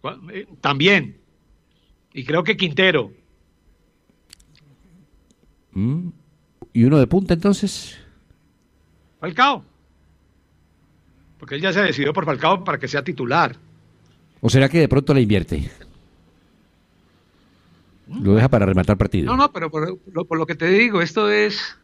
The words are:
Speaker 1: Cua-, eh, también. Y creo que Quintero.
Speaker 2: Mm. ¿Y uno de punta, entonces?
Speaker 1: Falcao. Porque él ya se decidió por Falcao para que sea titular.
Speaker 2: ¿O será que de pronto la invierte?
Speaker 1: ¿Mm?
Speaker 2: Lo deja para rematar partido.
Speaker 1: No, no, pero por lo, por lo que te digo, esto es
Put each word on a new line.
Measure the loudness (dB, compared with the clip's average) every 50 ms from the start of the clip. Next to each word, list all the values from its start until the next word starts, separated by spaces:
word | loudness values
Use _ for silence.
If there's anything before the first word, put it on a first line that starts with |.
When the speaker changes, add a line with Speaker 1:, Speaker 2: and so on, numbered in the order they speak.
| -10
Speaker 1:
Cua-, | -12 -12 -12 -20 -16
eh, | -16 -16 -16 _ -20 -6
también. | -4 -4 -2 2 2 4 4 2 0 -4 -14 _ _ _ _ _ _ _ _ _ _ _ _ _ _ _ _ _ _ _ _
Y | -14 -6
creo | -2 -2 -2 0
que | -2 -2
Quintero. | -2 -4 -4 0 2 2 2 2 0 -2 -4 -12 _ _ _ _ _ _ _ _ _ _ _ _ _ _ _ _ _ _ _ _ _ _ _ -20 _ _ _ _ _ _ _ _ _ _ _ _ _ _ _ _ _ _ _ _ _ _ _ _ _ _ _
Speaker 2:
Mm. | _ -4 -4 -2 -4 -4 -8 -10 -14 _ _ _ _ _ _ _ _ _ -20 _ _
¿Y | 2 4
uno | 6 6 4
de | 4
punta, | 4 2 -2 0 0 -2
entonces? | 0 2 0 0 0 -2 -6 -6 -10 -16 -18 -20 -20 -20 -20 _ _ _ _ _ _ _ _ _ _ _ _ _ _ _ _ _ _ _ _ _ _
Speaker 1:
Falcao. | -12 -8 0 0 2 2 0 -4 -8 _ _ _ _ _ _ _ _ _ _ _ _ _ _ _ _ _ _ _ _ _ _ _ _ _ _ _ _ _ _ _ _ _ _ _
Porque | -16 -12 -10
él | -6
ya | -4 -2 0
se | 0
decidió | 0 0 -2 -2 -2 -2 -2
por | -2 -2
Falcao | -4 -4 -2 0 0 0 0 -2
para | -6 -6
que | -6 -6
sea | -6 -6 -6 -6
titular. | -6 -8 -8 -4 -2 0 0 0 0 -4 -12 _ _ _ _ _ _ _ _ _ _ _ _ _ _ _ _
Speaker 2:
¿O | -2 2
será | 4 4 4 4
que | 4 2
de | 2
pronto | 4 2 0 2 4 2
la | 2
invierte? | 4 4 2 0 0 -2 -6 -6 -6 -8 -12 -18 -20 -20 _ _ _ _ _ _ _ _ _ _ _ _ _ _ _ _ _ _ _ _ _ _ _ _ _ _ _ _ _ _ _ _ _ _ _ _ _ _ _ _ _ _ _
Speaker 1:
¿Mm? | -14 -10 -2 2
Speaker 2:
Lo | 4 4
deja | 4 4 4
para | 4 2 2
rematar | 2 2 2 2 2 2
partido. | 0 0 -2 0 -2 -2
Speaker 1:
No, | 0 0
no, | 0 0 0
pero | -2 -6 -8 -6
por | -4 -6 -6 -6 -8 -12 _ -10 -8
lo, | -8 -6
por | -4 -4
lo | -4 -4
que | -6 -6
te | -4 0
digo, | 2 4 4 2 2 0 -2
esto | -2 -2 -2 -2 -2 0
es | 0 0 0 0 -2 -6 -10 -12 -14 _